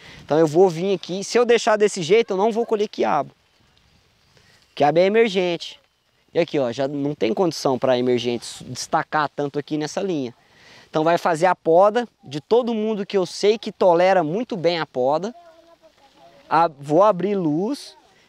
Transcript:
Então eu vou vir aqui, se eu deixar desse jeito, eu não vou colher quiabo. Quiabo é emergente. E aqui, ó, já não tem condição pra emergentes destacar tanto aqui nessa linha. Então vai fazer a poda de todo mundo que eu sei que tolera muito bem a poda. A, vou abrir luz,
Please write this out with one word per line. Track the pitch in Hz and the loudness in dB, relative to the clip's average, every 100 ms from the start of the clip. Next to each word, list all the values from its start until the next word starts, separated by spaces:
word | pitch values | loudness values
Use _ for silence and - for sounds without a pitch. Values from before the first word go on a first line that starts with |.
| - - - | -20 -16 -2
Então | 147 | 2
eu | 160 | 2
vou | 156 190 | 4 2
vir | 160 190 185 | 2 -4 -4
aqui, | - 185 | -6 -10
se | 190 233 | -2 0
eu | 233 | 2
deixar | 233 - 214 | 2 2 2
desse | 208 202 | 0 -2
jeito, | 156 220 233 | 0 0 2
eu | 190 | 0
não | 220 | -2
vou | 214 226 | -2 -4
colher | 214 214 | -2 -4
quiabo. | - 220 156 135 _ _ _ _ _ _ _ _ _ _ _ _ _ _ | -4 -2 -2 -4 _ _ _ _ _ _ _ _ _ _ _ _ _ _
Quiabo | - 143 160 | 0 2 4
é | 190 | 4
emergente. | 220 226 190 180 170 - - _ _ _ _ _ | 4 2 0 -2 -4 -8 -18 _ _ _ _ _
E | 156 | -4
aqui, | 165 151 | -2 -2
ó, | 123 | -2
já | 117 139 | -2 -4
não | 147 143 | -4 -6
tem | 151 220 | -2 -4
condição | 208 175 - 147 127 | 0 -2 0 -2 0
pra | 131 123 | 0 0
emergentes | 127 123 120 120 - - - | 2 0 -2 -6 -8 -16 -14
destacar | 123 - 160 143 156 147 | -12 -4 -4 -2 -2 -4
tanto | - 143 143 | -4 -6 -6
aqui | - 151 | -6 -6
nessa | 156 185 | -6 -6
linha. | 196 156 123 - _ _ - - _ | -4 -4 -6 -10 _ _ -20 -20 _
Então | 156 | 0
vai | 156 170 | 2 2
fazer | 196 160 180 | 0 2 2
a | 180 | 0
poda | 165 165 202 220 233 _ | 4 6 6 4 -4 _
de | - 147 | -12 -10
todo | - 233 240 | 0 0 2
mundo | 226 214 214 202 | -2 -2 -4 -4
que | 196 | -2
eu | 175 | -2
sei | - 202 220 | 0 0 0
que | - | -4
tolera | - 196 170 185 190 | 0 2 4 4 2
muito | 151 190 254 202 | 0 -4 -6 -4
bem | 165 170 | -2 -2
a | 151 | -6
poda. | 131 127 156 202 240 - - _ _ _ _ _ _ - - - | -2 0 -2 -4 -12 -20 -20 _ _ _ _ _ _ -20 -20 -2
A, | 156 170 | 0 0
vou | 143 143 156 | -2 0 4
abrir | 208 180 190 202 | 4 2 0 0
luz, | 165 151 208 285 - - _ _ | 0 -2 -4 -6 -12 -20 _ _